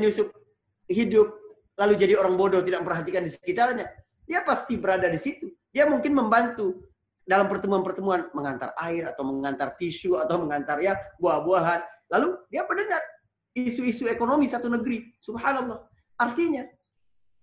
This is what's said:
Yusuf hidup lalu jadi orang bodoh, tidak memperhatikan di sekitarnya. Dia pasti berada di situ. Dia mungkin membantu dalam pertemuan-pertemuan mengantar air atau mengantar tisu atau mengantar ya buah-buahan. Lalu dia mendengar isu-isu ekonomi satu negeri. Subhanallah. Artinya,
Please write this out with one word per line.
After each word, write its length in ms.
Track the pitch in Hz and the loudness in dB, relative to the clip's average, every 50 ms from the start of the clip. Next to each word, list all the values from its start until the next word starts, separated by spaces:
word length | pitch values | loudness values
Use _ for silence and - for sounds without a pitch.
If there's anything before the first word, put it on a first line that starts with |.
| 214 | 4
Yusuf 260 | 214 - - 202 - - - _ _ _ _ _ _ _ _ _ | 2 2 2 0 -2 -4 -10 _ _ _ _ _ _ _ _ _
hidup 460 | - 180 214 233 190 202 214 208 214 - - - - - _ _ _ _ - | -2 0 0 2 4 6 6 6 6 2 -4 -20 -20 -20 _ _ _ _ 0
lalu 160 | 202 208 208 | 2 4 4
jadi 240 | - 196 185 202 190 | 4 6 6 6 4
orang 160 | 190 185 185 | 4 4 4
bodoh, 240 | 180 196 196 190 185 | 4 4 4 4 2
tidak 240 | 175 180 180 165 170 | 2 0 -2 -2 -2
memperhatikan 400 | 175 165 165 160 180 185 185 175 | -2 -4 -4 -4 -4 -4 -4 -4
di 80 | 160 - | -4 -6
sekitarnya. 560 | - - 175 180 226 240 254 247 226 185 - - - - _ _ _ _ - | -8 -6 -4 0 2 2 2 0 -2 -6 -10 -12 -18 -20 _ _ _ _ -6
Dia 160 | 339 349 - | -4 -2 0
pasti 320 | 302 247 - - - 233 | 0 0 0 -2 -4 -4
berada 320 | 185 185 190 190 185 180 170 | -2 0 0 2 2 2 0
di 100 | 165 156 | 0 -2
situ. 320 | - 277 - - - - - - _ _ - | -4 -6 -6 -8 -10 -14 -14 -18 _ _ 2
Dia 160 | 262 294 302 | 2 4 4
mungkin 240 | 285 247 - 294 285 | 4 2 2 2 2
membantu 720 | 262 226 214 226 233 240 240 240 226 208 185 185 - - - _ _ _ _ _ _ _ | 2 2 4 4 4 4 2 0 -2 -4 -4 -4 -6 -10 -20 _ _ _ _ _ _ _
dalam 220 | 185 190 196 196 196 | 2 2 4 4 2
pertemuan-pertemuan 800 | 202 196 - 196 196 185 185 185 185 185 190 196 185 170 170 - - | 0 -2 -2 0 0 0 0 -2 -4 -4 -2 0 0 0 -2 -4 -6
mengantar 400 | 151 143 139 131 120 131 - - - 165 | -6 -6 -6 -6 -6 -8 -8 -8 -8 -6
air 260 | 170 170 170 165 - | -6 -4 -6 -6 -6
atau 160 | - - 139 | -8 -6 -6
mengantar 480 | 135 135 135 139 139 135 135 139 131 - | -4 -4 -4 -4 -4 -4 -4 -4 -6 -6
tisu 460 | - 180 170 156 - - 180 175 156 | -6 -6 -6 -6 -4 -2 0 0 0
atau 220 | 156 156 165 175 165 | 2 0 0 0 0
mengantar 360 | 147 147 143 139 147 147 143 | -2 -4 -4 -4 -4 -2 0
ya 160 | 175 196 196 190 - - - - | 0 0 0 -2 -4 -10 -8 -2
buah-buahan. 600 | 170 175 156 147 151 170 185 180 160 165 170 170 - - - - _ - 165 | 0 0 2 2 2 2 2 2 4 2 0 -2 -4 -8 -14 -20 _ -2 0
Lalu 260 | 202 285 349 370 - - _ - | 2 2 0 -2 -4 -10 _ -6
dia 100 | 320 370 - | -6 -4 -2
mendengar 340 | - 381 415 427 359 320 - - - _ _ _ _ _ _ _ _ | -2 -4 -2 -2 -2 -4 -4 -6 -14 _ _ _ _ _ _ _ _
isu-isu 500 | 247 254 240 240 254 247 247 220 - 254 | -6 -4 -4 -4 -2 -2 -2 -2 -2 -2
ekonomi 400 | 226 226 233 233 240 277 285 277 | -4 -2 0 0 2 2 2 2
satu 220 | 240 - 240 240 233 | 2 0 -2 -2 -2
negeri. 480 | 240 233 226 262 240 220 - - _ _ | -2 -2 -2 -4 -4 -6 -8 -12 _ _
Subhanallah. 640 | - - 220 233 - 277 269 262 247 240 214 - - _ _ _ _ _ _ - | -14 -12 -10 -4 -2 -2 -2 -2 -4 -6 -8 -10 -14 _ _ _ _ _ _ -2
Artinya, 420 | 240 240 - 330 339 320 294 254 247 - - _ _ _ _ _ _ _ _ _ _ _ _ _ | -2 -2 0 0 0 0 0 -2 -6 -10 -16 _ _ _ _ _ _ _ _ _ _ _ _ _